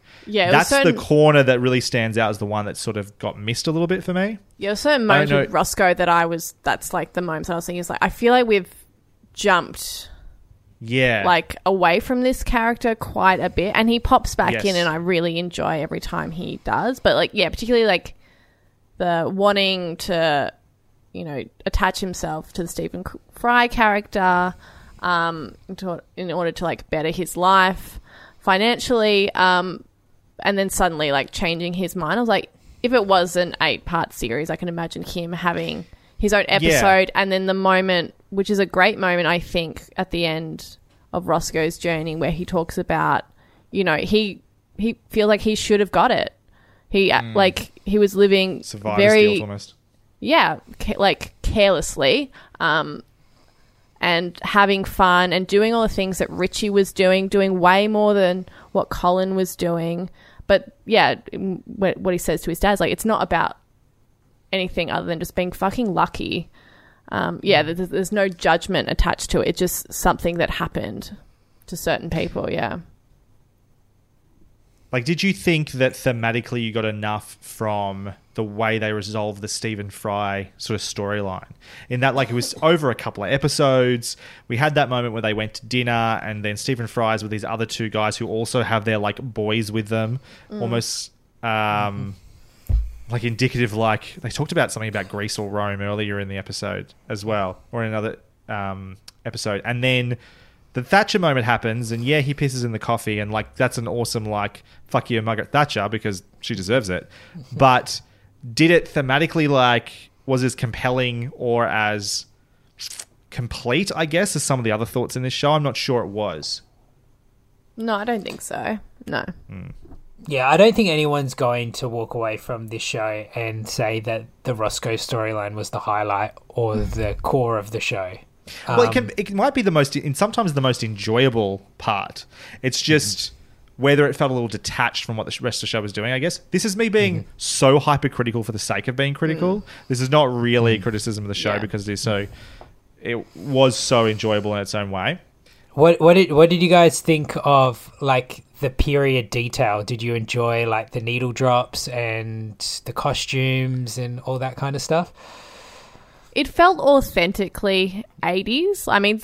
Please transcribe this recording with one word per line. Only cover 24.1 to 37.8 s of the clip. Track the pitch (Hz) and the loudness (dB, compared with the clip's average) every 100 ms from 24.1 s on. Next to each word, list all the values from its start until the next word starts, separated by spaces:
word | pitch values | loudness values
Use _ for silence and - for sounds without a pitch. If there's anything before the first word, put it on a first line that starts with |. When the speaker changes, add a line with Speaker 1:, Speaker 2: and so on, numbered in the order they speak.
| 202 185 180 180 - - - - - | 0 2 4 2 -4 -16 -20 -20 -8
Speaker 1:
um, | 180 170 165 165 113 - - 185 | -2 0 0 -4 -10 -16 -16 -12
to, | 190 170 - - | -8 -10 -12 -12
in | 180 | -6
order | 160 170 | -4 -4
to, | 165 | -2
like, | 170 123 - | -4 -6 -4
better | 160 156 | -2 -2
his | 170 165 170 | -4 -6 0
life | 180 190 185 185 - - - - - - | 4 6 6 2 -8 -18 -20 -20 -20 -6
financially, | - 190 226 240 - 240 214 202 196 | 0 2 2 0 0 2 4 4 2
um, | - 185 180 185 185 - _ _ _ _ - | 2 4 4 0 -6 -14 _ _ _ _ -4
and | 190 196 | -2 0
then | 196 | 0
suddenly, | - 185 160 151 | 2 0 2 0
like, | 139 - | 0 -2
changing | - 180 165 175 | -4 -4 -2 -4
his | 175 175 | -4 -4
mind. | 185 156 208 | -4 -2 0
I | |
was | 233 | 2
like, | 196 - _ - - | 0 0 _ -20 -4
if | 247 | 2
it | 254 196 | 2 4
was | 190 175 180 | 4 4 0
an | 175 - | -2 0
eight-part | 156 104 - 165 - | 0 0 -2 -2 -2
series, | - 120 117 160 | -4 -6 -4 -4
I | 156 | -6
can | 175 | -6
imagine | 170 165 - | -6 -8 -8
him | - 180 170 | -10 -8 -8
having | 175 175 170 165 151 165 - _ - | -4 -2 -2 -4 -8 -12 -20 _ -2
his | 208 | 2
own | 202 - | 2 4
Speaker 2:
Yeah. | 196 | 4
Speaker 1:
episode, | 160 147 190 190 185 | 6 6 6 6 4
and | - 196 | 2 0
then | 190 190 | 0 0
the | |
moment, | 190 190 185 | 2 4 4